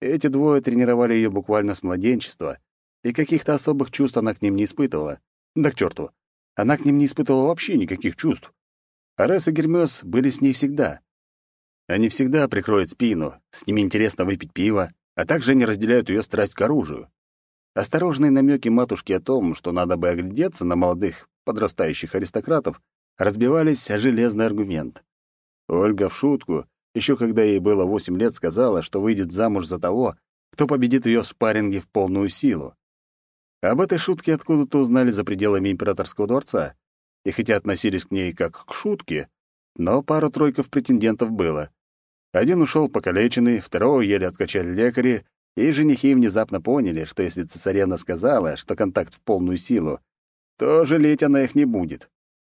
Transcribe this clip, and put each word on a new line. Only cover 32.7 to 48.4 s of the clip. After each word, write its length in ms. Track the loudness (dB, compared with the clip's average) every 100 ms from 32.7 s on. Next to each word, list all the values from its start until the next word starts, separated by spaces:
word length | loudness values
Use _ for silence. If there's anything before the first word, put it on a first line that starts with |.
| -16 _ _ _ _ _ _ _ _
Об 200 | 0 2
этой 160 | 0 0
шутке 360 | -2 -2 0
откуда-то 460 | 0 0 0 2 2
узнали 320 | 2 4 2
за 120 | 0
пределами 480 | -2 -2 0 2 0
императорского 560 | -2 -2 -2 -4 -4 -2
дворца, 480 | -2 -2 -4 -4 -8 _ _ _ _ -6
и 60 |
хотя 240 | -4 0 0
относились 500 | 0 -2 -2 -2 -4
к 60 |
ней 220 | -4 -4
как 320 | -4 -6 -6 -14
к 80 |
шутке, 540 | -8 -4 -6 -6 -8 -8 _ _ _ _ -4
но 280 | 0 0
пара-тройка 600 | 0 0 0 0 0 0
претендентов 680 | -2 -2 0 2 2 0 -2
было. 400 | 0 -2 -2 -6 _ _ _ _ _ _
Один 300 | 0 2 2
ушёл 280 | 2 2 0
покалеченный, 720 | 0 0 2 2 2 2 0
второго 420 | -2 0 2 2
еле 260 | 2 0 0
откачали 440 | -4 -4 -2 -2
лекари, 540 | 0 0 2 0 0 -4 _ _ 0
и 140 | 0
женихи 420 | 4 2 4 4
внезапно 480 | 4 4 2 -2 -4
поняли, 440 | -2 0 0 -4 -6
что 180 | -4
если 200 | -4 -4
цесаревна 540 | -6 -4 -2 0 0 -2
сказала, 600 | -4 -2 0 2